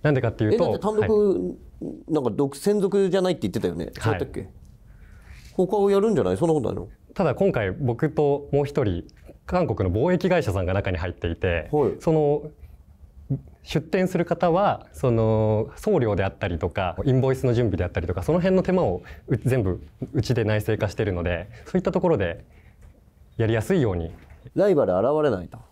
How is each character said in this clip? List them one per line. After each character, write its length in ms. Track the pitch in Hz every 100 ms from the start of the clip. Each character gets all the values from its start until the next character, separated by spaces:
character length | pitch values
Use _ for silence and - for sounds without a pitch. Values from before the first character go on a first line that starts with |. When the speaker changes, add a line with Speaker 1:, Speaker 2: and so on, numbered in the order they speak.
Speaker 1:
な 100 | 151
ん 20 |
で 80 | 135
か 80 | 120
っ 20 |
て 100 | -
い 40 | 107
う 100 | 226
と、 60 |
Speaker 2:
え、 40 | 180
だ 20 |
っ 40 |
て 60 | -
単 160 | 196 214
独、 340 | 220 214 208
Speaker 1:
は 60 | 180
い。 760 | 180 - - - - - -
Speaker 2:
な 80 | 156
ん 20 |
か 60 | 123
独、 240 | 107 139 -
専 240 | 202 208
属 300 | 190 202 196
じ 80 | 190
ゃ 40 |
な 80 | 185
い 40 |
っ 20 | 180
て 60 |
言 100 | 101
っ 20 |
て 60 | 104
た 80 | 92
よ 80 | 82
ね。 160 | 82 -
Speaker 1:
は 140 | 110
い。 20 |
Speaker 2:
違 20 | 98
っ 40 |
た 60 | -
っ 20 |
け？ 200 | - 95 - - - - - - - - - -
他 240 | - 180 214
を 140 | 202
や 80 | 196
る 100 | 220
ん 60 | 180
じ 60 |
ゃ 20 |
な 80 | 90
い？ 40 | 95
そ 80 | 165
ん 20 |
な 60 |
こ 80 | 156
と 60 | 123
な 60 |
い 20 | 92
の？ 140 | 95 - -
Speaker 1:
た 100 | -
だ 120 | 175 -
今 160 | 196
回 200 | 139 101
僕 380 | 101 127 117 156
と 400 | 135 147 139 -
も 120 | 143
う 20 | 139
一 180 | 143
人、 200 | 120 85 - - - - -
韓 220 | 180 151
国 220 | 104 92
の 60 | 95
貿 180 | 156
易 160 | 180 190
会 140 | 175
社 100 | 131
さ 80 | 95
ん 40 | 87
が 80 |
中 180 | 95 98
に 60 | 87
入 140 | 90
っ 20 |
て 160 | - 87
い 60 | 85
て、 340 | 95 85 78
Speaker 2:
は 180 | 151 120
い。 20 | -
Speaker 1:
そ 120 | -
の、 300 | 156 147 147 156 - - - - - - - - 139 - -
出 220 | - 160 160
店 220 | 196 185
す 100 | 180
る 80 | 170
方 240 | 165 180
は、 380 | 165 202 110 -
そ 180 | - 131
の、 600 | 113 110 110 107 107 113 -
送 240 | - 185
料 160 | 117 98
で 80 |
あ 60 | 95
っ 60 | -
た 120 | 101
り 100 | 87
と 120 | 92
か、 280 | - 92 85 135
イ 60 |
ン 100 | 131
ボ 100 | 131
イ 40 | 131
ス 100 | 127
の 80 |
準 120 | 117 117
備 120 | 85
で 60 |
あ 40 | 90
っ 40 |
た 80 | -
り 80 | 82
と 80 | 92
か、 80 |
そ 100 | 90
の 60 | 170
辺 160 | 185 185
の 80 |
手 80 | 180
間 120 | 185
を、 200 | 135 90 - - -
う-、 100 | 113
全 240 | - 127
部 220 | 95 87 - - 127
う 80 | -
ち 120 | -
で 120 | 117 107
内 160 | 107
製 160 | 104 107
化 120 | 104
し 60 | -
て 100 | 104
る 80 |
の 80 | 87
で、 260 | 87 85 90 - -
そ 80 | 185
う 20 |
い 20 |
っ 20 |
た 80 | 185
と 100 | 185
こ 80 | 180
ろ 80 | 151
で 260 | 90 - - - - _ - - _ _ - -
や 80 | 110
り 80 |
や 80 | 113
す 140 | 107 190
い 60 |
よ 100 | 120
う 40 | 90
に。 160 | 82 - - - - -
Speaker 2:
ラ 140 | 202
イ 60 | 156
バ 120 | 104
ル 60 |
現 100 | 90 117 151
れ 60 | 151
な 140 | 101
い 40 | 85
と。 120 | - -